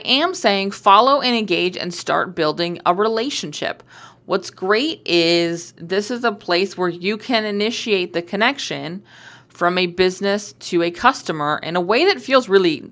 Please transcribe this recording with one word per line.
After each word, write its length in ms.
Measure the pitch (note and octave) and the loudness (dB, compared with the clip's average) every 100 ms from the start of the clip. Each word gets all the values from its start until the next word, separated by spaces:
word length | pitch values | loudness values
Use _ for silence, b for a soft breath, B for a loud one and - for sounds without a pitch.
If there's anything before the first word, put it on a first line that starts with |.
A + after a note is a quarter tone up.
am 300 | - C4+ F4 | 2 0 0
saying 380 | F4 A3 G3 G3 | 0 0 2 -2
follow 500 | - C4 C#4+ C4 - | 0 6 8 6 4
and 120 | B3 | 2
engage 440 | A#3 G3+ E3+ F3+ F3+ | 0 0 0 0 -4
and 160 | F3 | -8
start 400 | F3 - D#3+ - | -6 -2 -2 -2
building 440 | E3+ D3+ D3+ F3 E3 | -2 0 0 -4 -2
a 100 | E3 | 0
relationship. 880 | F3+ A3+ A3 C4+ - D3+ - - - B B B B - | 2 0 0 -4 -6 -8 -8 -8 -8 B B B B -4
What's 240 | G3 - | -4 -4
great 500 | - F#3 A3 D#4 - - | -4 0 2 0 -4 0
is 640 | E3+ E3 E3+ E3+ E3+ - - | 2 4 4 2 -2 -8 -16
this 320 | E3+ F#3+ G#3 | -4 -2 -2
is 120 | A#3+ | -2
a 100 | A#3+ | -2
place 440 | G#3 - F3 G3 - | -2 -2 0 0 -2
where 140 | F3 | -4
you 260 | F3 F#3 G#3+ | -2 -4 -4
can 300 | - A3+ G#3+ | -2 -2 0
initiate 640 | G3+ G#3+ A#3 A#3 G3 F3 | -2 -2 -2 0 0 0
the 80 | E3+ | -4
connection 800 | E3+ G3+ A#3+ C#4 - C#3+ D3 F#3+ B B B B B | -4 -2 0 -2 -6 -8 -8 -12 B B B B B
from 300 | - F3 F3+ | -2 0 2
a 80 | F3+ | 0
business 640 | F3 F#3 F#3 G3 G3+ - | 2 0 0 -2 -2 -4
to 300 | - - F3 | -12 -4 0
a 80 | E3+ | 0
customer 680 | F3 B3 C4+ - D#3 D3 D3+ | 2 0 2 -2 -4 -2 -2
in 140 | D#3+ F3 | -2 -2
a 40 | |
way 240 | F3 A#3+ | 0 2
that 160 | F#4 C4 | 2 0
feels 260 | B3 C4 A#3+ | 2 0 4
really, 360 | G3 F3+ D3+ - | 4 4 0 -6